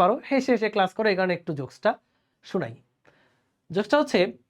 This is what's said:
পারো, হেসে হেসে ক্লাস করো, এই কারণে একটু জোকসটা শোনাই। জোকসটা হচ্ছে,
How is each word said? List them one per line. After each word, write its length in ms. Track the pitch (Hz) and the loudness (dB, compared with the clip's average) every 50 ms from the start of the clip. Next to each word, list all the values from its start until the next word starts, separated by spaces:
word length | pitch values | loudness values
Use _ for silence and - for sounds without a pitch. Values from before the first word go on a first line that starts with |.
পারো, 140 | 180 190 247 311 - - | 4 4 2 0 -2 -2
হেসে 220 | 277 262 262 269 240 | -2 0 2 2 0
হেসে 140 | 202 220 208 208 | 0 0 0 0
ক্লাস 160 | 202 190 185 - | 0 0 0 0
করো, 100 | 220 220 214 | 0 0 0
এই 40 | 185 185 | 0 0
কারণে 160 | 185 185 175 170 | 0 -2 -2 -4
একটু 140 | - 175 151 139 | -6 -6 -6 -6
জোকসটা 320 | 127 - - - - 214 - - _ _ _ _ _ _ _ _ - - | -8 -10 -8 -2 -2 -2 -2 -2 _ _ _ _ _ _ _ _ -10 -6
শোনাই। 240 | - 185 135 117 120 - _ _ _ _ _ _ _ _ _ _ _ _ _ _ _ _ _ - 160 | -4 -4 -4 -6 -8 -14 _ _ _ _ _ _ _ _ _ _ _ _ _ _ _ _ _ -6 -4
জোকসটা 220 | 196 208 - 285 294 | -4 0 2 2 2
হচ্ছে, 200 | 294 294 - 185 185 240 - - _ | 2 2 2 2 2 0 -2 -8 _